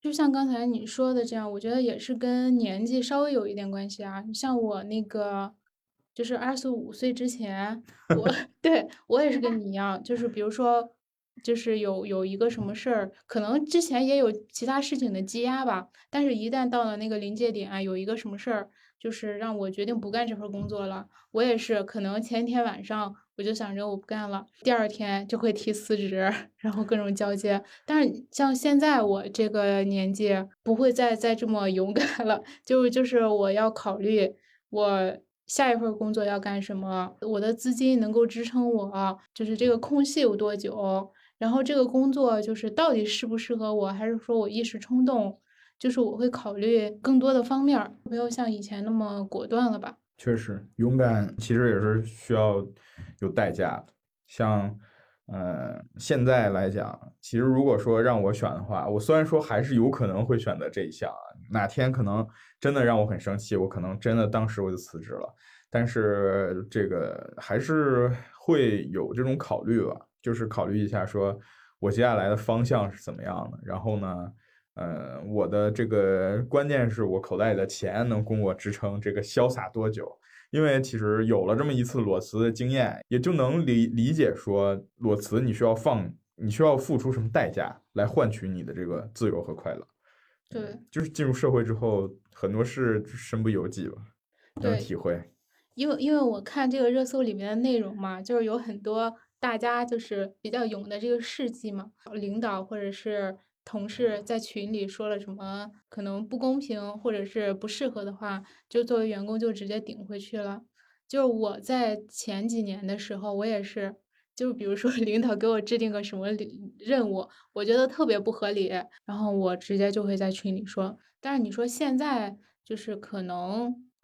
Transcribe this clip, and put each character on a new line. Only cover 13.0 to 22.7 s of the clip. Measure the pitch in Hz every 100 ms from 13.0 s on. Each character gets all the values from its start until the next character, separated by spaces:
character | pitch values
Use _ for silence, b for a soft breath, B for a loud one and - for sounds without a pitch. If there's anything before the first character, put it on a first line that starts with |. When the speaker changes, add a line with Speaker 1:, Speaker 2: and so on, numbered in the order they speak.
| 196 B _
Speaker 1:
可 | 226
能 | 208 269
之 | 302 339
前 | 330 254
也 | 262 277
有 | 240
其 | 208 - - 240
他 | 269
事 | 277 277
情 | 254
的 | 190
积 | 190 226
压 | 240 262
吧， | 262 190 190 b b
但 | 285
是 | 285
一 | 240 214
旦 | 262 247
到 | 240
了 | 226 208
那 | 220
个 | 214
临 | 202 214
界 | 240
点 | 208 196
啊， | 196
有 | 196 185
一 |
个 | 190 226
什 | 226
么 | 202
事 | 254
儿， | 220 202 b b _
就 | 226
是 | 220 214 208
让 | 226 214
我 | 196
决 | 190 202
定 | 233
不 | 208
干 | 220 240
这 |
份 | 214 208
工 | 196 196
作 | 208 196
了， | 190 202 b b
我 | 220
也 | 247 226
是 | 233 220
可 | 196 226
能 | 196 208
前 | 220 233
一 | 240
天 | 247
晚 | 233